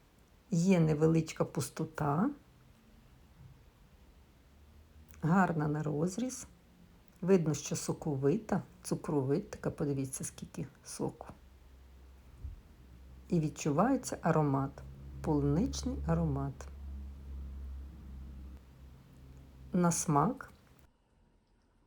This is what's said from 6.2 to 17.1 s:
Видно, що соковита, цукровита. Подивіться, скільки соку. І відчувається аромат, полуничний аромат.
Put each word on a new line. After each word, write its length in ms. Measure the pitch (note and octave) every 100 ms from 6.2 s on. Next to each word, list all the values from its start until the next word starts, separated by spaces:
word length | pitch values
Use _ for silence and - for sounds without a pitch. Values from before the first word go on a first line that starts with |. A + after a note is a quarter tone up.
| B3+ B3+ - - - - - - - -
Видно, 320 | E3+ F#3+ D#3
що 220 | C#3+ - D#3+
соковита, 840 | - D#3+ E3 C3+ C#3 G#3 - F3+ - -
цукровита. 880 | - E3 - D3+ C3+ D3+ - - -
Подивіться, 520 | - D3+ C#3 C3+ -
скільки 440 | - - - - - -
соку. 440 | - - C#3 - - - - - - - - - - - - - - - - - - - - - -
І 100 | F3
відчувається 800 | D3+ - D#3+ C#3+ A#3 C4 - -
аромат, 500 | F3 D#3 D3 C3+ C3+ - - - - -
полуничний 760 | F3 D3 C#3+ D3 C4+ - B3 C4+ D#3+
аромат. 600 | E3 E3 C#3 C#3 B2+ - - - - -